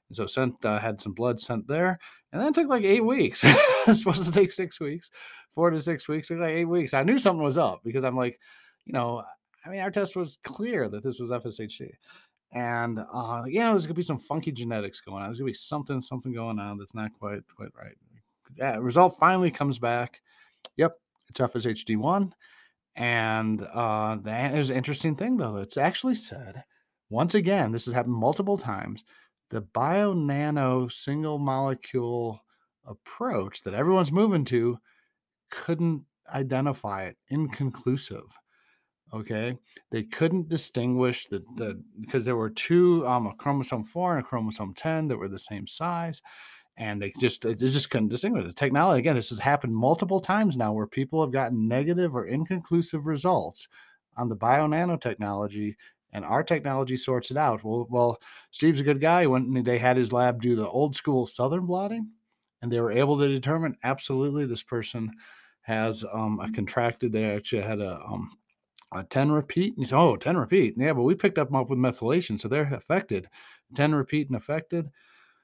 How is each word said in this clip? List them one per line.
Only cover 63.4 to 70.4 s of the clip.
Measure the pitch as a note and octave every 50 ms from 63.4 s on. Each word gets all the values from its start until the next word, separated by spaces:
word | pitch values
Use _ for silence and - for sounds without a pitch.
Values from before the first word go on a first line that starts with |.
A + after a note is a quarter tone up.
| C3 C#3 D#3 E3 E3 D3+ - - -
absolutely, | B2 C3+ C3+ - - C3+ C3 C#3 C#3+ C#3 D3+ C#3+
this | B2+ A#2 A2+ -
person | - B2+ A#2 G#2+ - - A#2 A2 A2 A2 - - - - - - _ _ _ _
has, | - A2+ A2 A2 A2+ A2 A2 A2 - G2+
um, | A2+ A2 G#2+ G#2+ F#2+
a | F#2 A2 -
contracted, | - G2+ F#2+ - B2 A#2 A#2+ A#2 - - A#2 A2
they | A2 A2
actually | G#2+ G#2 G#2 - - - G#2+ G2
had | G#2+ A2 G#2
a, | G#2 F#2+ E2+ E2 -
um, | - G2+ G2 F2+ - - _ _ _ _ _ _ _ _ - - - -
a | F#2 F#2
ten | - - C3+ C3+ D3 D3+
repeat. | D3+ C#3+ - - E3+ F#3 G#3 -
And | - C3+
you |
say, | A#2+ C3
"Oh, | C#3 E3+ D#3+ A2
ten | - - - F3
repeat. | F3